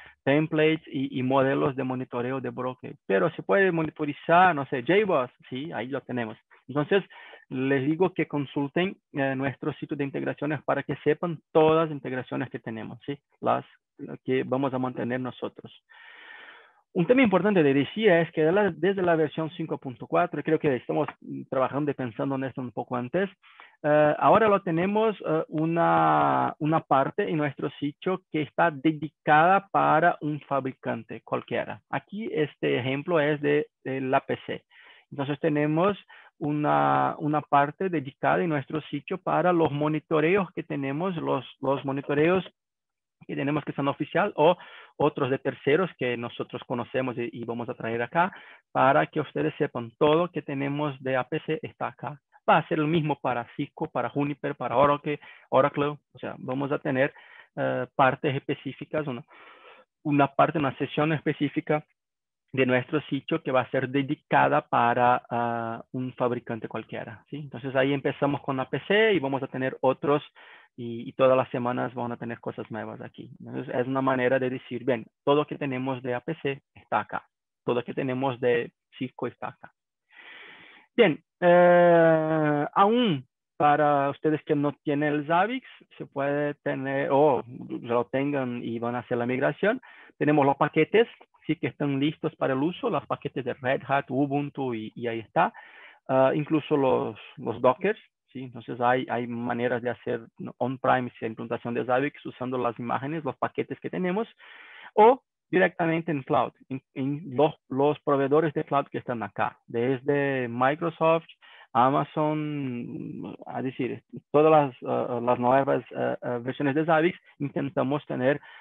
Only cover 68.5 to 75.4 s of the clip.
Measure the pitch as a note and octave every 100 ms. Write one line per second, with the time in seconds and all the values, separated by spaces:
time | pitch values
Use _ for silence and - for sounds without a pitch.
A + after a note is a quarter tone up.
68.5 | C3 C3 C#3+ - G3+ A3 F#3 C3+ C3+ C3+
69.5 | C3 C3 - C3 C3 - D3 - _ -
70.5 | - _ - A#2+ A#2 A#2+ - C3 C3 B2+
71.5 | C3 A#2+ B2+ B2+ B2 A#2+ A#2+ A#2 - -
72.5 | A#2 A2+ A2 G#2+ A2+ A#2 - A#2+ - A#2
73.5 | B2+ C3 B2+ B2 C3+ C3+ C3 B2 C3 B2+
74.5 | C3 - A#2+ B2 A#2+ G#2+ _ - C#3+